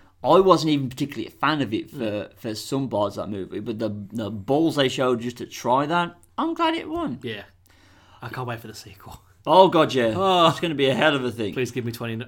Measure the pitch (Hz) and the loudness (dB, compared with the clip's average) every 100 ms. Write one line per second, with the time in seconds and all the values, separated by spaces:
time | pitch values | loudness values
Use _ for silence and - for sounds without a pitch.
0 | - _ 127 170 190 165 156 147 131 - | -20 _ 4 6 6 4 4 0 -2 -6
1 | 139 113 - - 143 151 117 107 - 147 | -6 -6 -12 -4 -2 0 -2 -4 -6 -8
2 | 110 104 - - 117 107 - 135 135 107 | -6 -6 -8 -12 -10 -10 -6 -4 -2 -2
3 | 104 98 85 101 90 - - 110 110 104 | -2 -4 -8 -8 -8 -10 -8 -6 -6 -6
4 | 98 110 104 107 98 139 165 143 131 135 | -10 -8 -8 -8 -2 2 2 2 0 0
5 | 127 123 120 123 127 - 123 127 143 175 | 0 0 -4 -8 -12 -8 -2 0 0 -2
6 | 175 - _ - 311 330 330 330 - 330 | -4 -8 _ -6 -4 -2 -2 -2 -6 -8
7 | 330 120 117 107 95 _ _ _ _ _ | -8 -8 -10 -12 -14 _ _ _ _ _
8 | _ - 117 131 123 113 113 104 - - | _ -18 -14 -10 -10 -10 -12 -18 -20 -20
9 | - - _ _ - 170 185 160 139 127 | -20 -20 _ _ 4 8 8 8 4 4
10 | 117 113 190 180 165 160 175 143 135 131 | 2 2 2 6 4 4 -2 0 2 4
11 | 156 143 123 110 104 110 123 127 117 113 | 4 2 -2 -4 -4 -2 -4 -4 -6 -6
12 | 117 113 | -8 -8